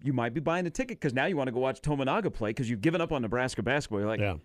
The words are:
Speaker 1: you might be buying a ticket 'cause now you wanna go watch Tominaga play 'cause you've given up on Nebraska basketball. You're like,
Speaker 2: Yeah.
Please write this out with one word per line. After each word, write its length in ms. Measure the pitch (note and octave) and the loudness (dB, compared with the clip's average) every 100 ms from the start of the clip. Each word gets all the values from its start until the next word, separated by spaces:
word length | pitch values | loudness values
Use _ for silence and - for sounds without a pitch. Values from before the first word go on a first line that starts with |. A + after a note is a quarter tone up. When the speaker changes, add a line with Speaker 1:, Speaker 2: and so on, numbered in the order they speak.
Speaker 1:
you 80 | C3 | -2
might 220 | B2+ A#2+ | 0 0
be 80 | B2+ | 0
buying 260 | D3 E3+ F3 | 0 0 0
a 20 | |
ticket 300 | - B3+ G#3 | -2 -4 -2
'cause 140 | D#3 | -2
now 120 | B2 D3+ | 2 2
you 120 | D#3+ | 2
wanna 160 | C3 | 0
go 80 | A#2+ | 0
watch 180 | C3 B2 | 0 0
Tominaga 520 | D3 C#3+ C3 F3+ F#3 | -2 0 2 2 0
play 200 | - G#2+ | -2 -2
'cause 140 | A2+ A#2+ | -2 -2
you've 120 | A#2 | 2
given 180 | D3+ E3+ | 2 2
up 140 | E3 | 0
on 80 | D3+ | 0
Nebraska 420 | A2+ B2 B2+ - | 0 0 0 0
basketball. 360 | A2 C#3 - G#2 | 0 0 0 -2
You're 80 | G#2 | 0
like, 100 | A2 | 0
Speaker 2:
Yeah. 180 | G#2 E2+ | 0 -2